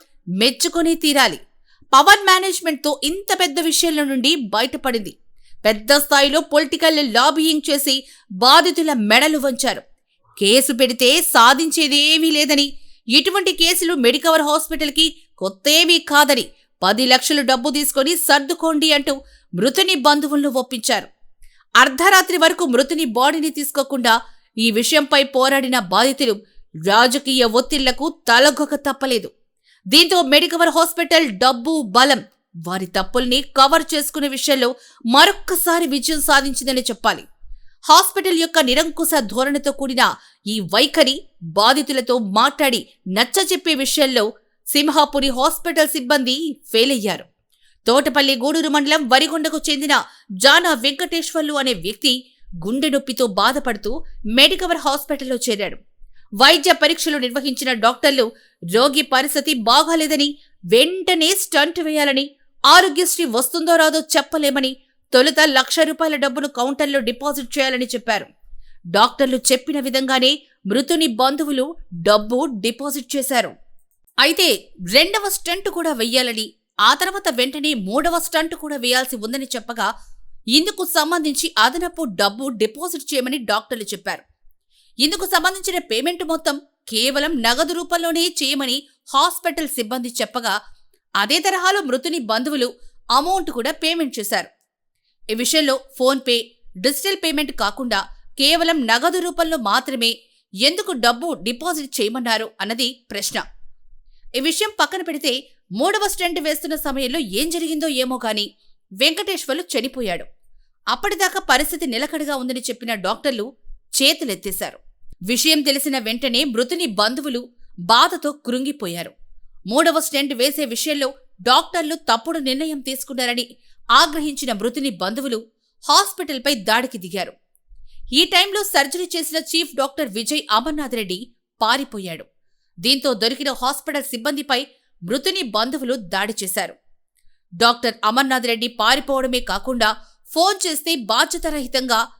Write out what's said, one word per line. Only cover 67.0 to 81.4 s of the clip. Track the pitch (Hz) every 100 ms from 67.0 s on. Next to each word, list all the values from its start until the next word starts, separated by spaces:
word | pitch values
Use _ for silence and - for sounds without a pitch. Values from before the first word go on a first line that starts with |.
డిపాజిట్ | 220 247 285 285 240 285
చేయాలని | 269 254 247
చెప్పారు. | 247 226 208 - _ - - - - 170
డాక్టర్లు | 196 233 - 262 254
చెప్పిన | - 254 285 294
విధంగానే | 262 262 262 262 262 294 _ _ 190
మృతుని | 240 269 339 311
బంధువులు | 220 262 294 294 269 285 339 -
డబ్బు | 175 175 208 214 247 302
డిపాజిట్ | 220 226 226 285 285 254 277
చేశారు. | 262 254 185 - - - _ _ _ -
అయితే | 285 339 349 208 - - 180
రెండవ | 240 349 427 403
స్టంట్ | 392 339 349 392
కూడా | 339 320
వెయ్యాలని, | 247 233 254 247 226 214 _ _ -
ఆ | 214
తర్వాత | 285 370 381 392
వెంటనే | 247 254 302 294
మూడవ | 262 190 247 339 339
స్టంట్ | - 311 320
కూడా | 320 302 285
వేయాల్సి | 247 247 254 240
ఉందని | 220 269
చెప్పగా, | 269 240 - 226 202 - - - - - -
ఇందుకు | 277 359 392
సంబంధించి | 359 330 302 339 302 269